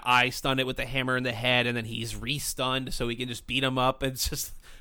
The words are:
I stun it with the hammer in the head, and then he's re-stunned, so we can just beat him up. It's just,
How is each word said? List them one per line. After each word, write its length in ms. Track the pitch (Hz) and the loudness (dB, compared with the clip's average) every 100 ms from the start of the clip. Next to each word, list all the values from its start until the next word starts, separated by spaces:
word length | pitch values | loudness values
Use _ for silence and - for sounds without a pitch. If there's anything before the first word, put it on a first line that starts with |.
I 280 | 123 123 127 | 4 6 6
stun 280 | - 139 135 | 2 0 2
it 80 | 131 | 0
with 100 | 123 | -2
the 100 | 117 | -2
hammer 300 | 135 127 127 | -2 0 0
in 60 | |
the 100 | 127 | 0
head, 340 | 113 127 123 120 | 0 2 4 2
and 80 | 120 | 0
then 80 | |
he's 320 | 113 117 110 107 | -4 -6 -6 -6
re-stunned, 760 | 113 143 - - 127 131 127 | -4 -4 -4 -2 -2 -2 -2
so 140 | - 120 | -2 -2
we 80 | |
can 140 | 120 120 | -2 -6
just 180 | 113 - | -8 -4
beat 160 | 131 | 0
him 160 | 131 131 | 2 4
up. 240 | 127 - | 2 2
It's 260 | 135 131 - | -2 -2 -4
just, 240 | - - - - - | -4 -6 -10 -16 -16